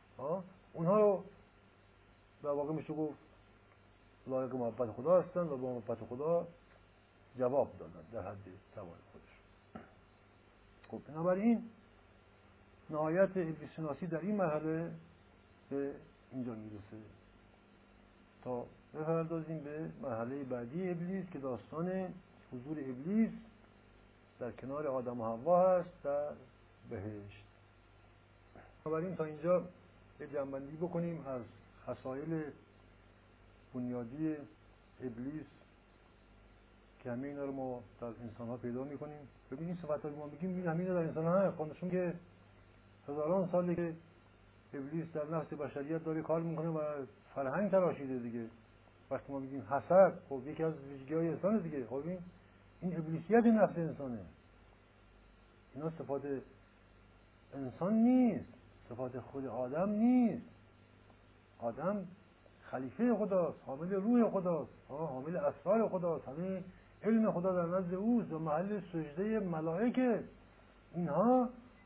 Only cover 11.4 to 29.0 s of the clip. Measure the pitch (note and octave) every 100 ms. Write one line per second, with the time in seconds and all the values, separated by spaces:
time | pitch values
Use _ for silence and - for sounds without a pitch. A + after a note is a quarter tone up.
11.4 | A3+ A3+ - - - - - - - -
12.4 | - - - - - D3+ D#3 F3 F#3+ F#3+
13.4 | D#3+ D#3 C#3+ - D#3 C#3 F3 D#3+ F3+ G#3
14.4 | F3 D3+ D#3 D#3+ E3 E3 - - - -
15.4 | - - - C#3 C#3+ C#3+ - - - C3
16.4 | B2 A2 G#2+ G#2 G2+ A2 G#2 - - -
17.4 | - - - - - - - - - -
18.4 | B2 B2 A#2+ - - D3 D#3 E3 E3 E3
19.4 | D#3 D#3+ C#3+ D3+ E3 D#3+ C#3+ A2 A#2 C#3+
20.4 | C3 B2 A#2+ D#3+ F#3 E3 F3 F#3+ F3+ C#3+
21.4 | C3+ A#2 - D3+ F3 F#3+ F#3 - - -
22.4 | - B2+ C3+ D3+ C3 B2 D#3 G#3+ A3 -
23.4 | - - - - - - - - - -
24.4 | A#2+ G#2 B2 C#3+ D3+ C3 B2 A#2+ A2+ A2+
25.4 | D3 F3+ F#3 F3+ F3 - C#3+ C#3+ D3 C#3+
26.4 | C3 - - - A#2 A2+ G#2+ G#2 G2+ -
27.4 | - - - - - - - - - -
28.4 | - - - - D#3 D#3+